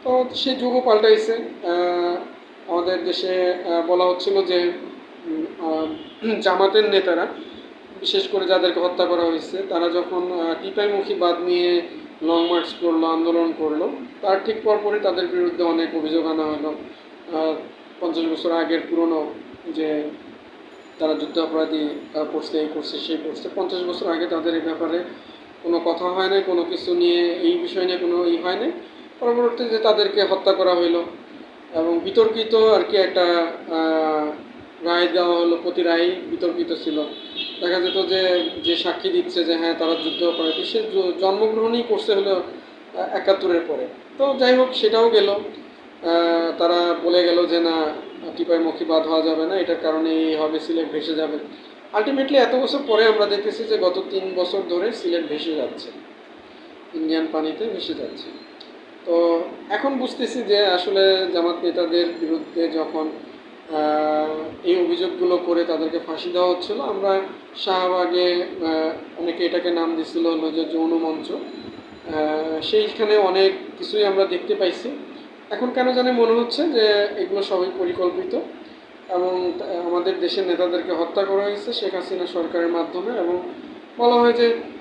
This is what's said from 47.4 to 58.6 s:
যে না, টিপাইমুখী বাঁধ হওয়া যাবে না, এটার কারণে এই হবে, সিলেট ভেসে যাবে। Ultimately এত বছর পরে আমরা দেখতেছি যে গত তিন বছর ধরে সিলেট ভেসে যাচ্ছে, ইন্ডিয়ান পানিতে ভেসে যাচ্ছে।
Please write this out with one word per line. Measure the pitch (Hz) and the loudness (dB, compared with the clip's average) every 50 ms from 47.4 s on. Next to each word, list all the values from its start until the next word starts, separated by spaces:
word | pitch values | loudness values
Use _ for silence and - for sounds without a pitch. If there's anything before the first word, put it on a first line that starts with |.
| 175 | 4
যে | 165 170 170 | 4 2 2
না, | 170 165 165 160 156 151 151 - - - - - - 165 156 | 2 2 2 0 0 -2 -4 -6 -12 -14 -14 -12 -12 -12 -6
টিপাইমুখী | - 170 175 170 160 165 160 151 - 170 | -6 0 2 2 2 2 0 -2 -2 -2
বাঁধ | 160 160 160 156 | 2 2 2 2
হওয়া | 156 160 160 | 2 0 2
যাবে | 156 160 160 160 160 | 2 2 0 0 0
না, | 175 196 | 0 0
এটার | 190 170 170 170 165 | 0 0 0 -2 0
কারণে | - 160 156 160 160 160 | 0 0 0 0 0 0
এই | 160 160 160 160 156 | 2 2 2 0 0
হবে, | 151 156 156 160 156 | 0 0 0 -2 -4
সিলেট | - - 165 165 160 143 | -4 -2 -2 -2 -2 -2
ভেসে | 147 151 147 165 156 | -4 -4 -4 -2 -2
যাবে। | 151 156 147 151 143 - - - - - - - - - - - | -2 -2 -2 -4 -6 -8 -12 -16 -18 -20 -20 -20 -20 -18 -4 -2
Ultimately | 208 214 285 269 269 269 269 285 | 0 0 0 0 0 0 4 4
এত | 269 240 226 254 | 4 4 6 2
বছর | 254 269 - 285 269 - | 0 0 0 -2 -4 0
পরে | 226 220 214 226 | 2 4 6 6
আমরা | 220 214 214 208 | 6 6 4 2
দেখতেছি | 202 202 202 202 214 202 - 226 | 2 0 -2 -2 -4 -4 -4 -2
যে | 220 220 196 | -2 0 2
গত | 185 180 180 190 190 - | 2 0 0 -2 -6 -4
তিন | 202 190 185 190 180 | -6 -4 -4 -2 -2
বছর | 180 175 175 208 196 175 170 | -2 -2 0 -2 -4 -2 -2
ধরে | 175 175 196 233 | -2 -2 -2 -2
সিলেট | 226 - - 175 170 170 160 151 | -4 -4 -4 -2 -2 -2 -2 -4
ভেসে | 151 151 151 165 156 | -6 -6 -4 -4 -4
যাচ্ছে, | 151 123 113 - - - - - - - - - - - - - - - - - - - - - - - - - | -4 -4 -6 -8 -12 -14 -16 -16 -18 -20 -20 -20 -20 -20 -20 -20 -20 -20 -20 -20 -20 -20 -20 -20 -20 -20 -12 -6
ইন্ডিয়ান | 160 160 156 160 160 160 156 | -4 -2 0 0 0 -2 -2
পানিতে | - 160 156 156 156 - 214 | -2 -2 -2 -2 -4 -4 -6
ভেসে | 226 190 180 - - 160 | -6 -4 -6 -6 -8 -8
যাচ্ছে। | 156 131 113 - - - - - - - - - - | -8 -8 -10 -10 -12 -14 -16 -16 -18 -18 -20 -20 -20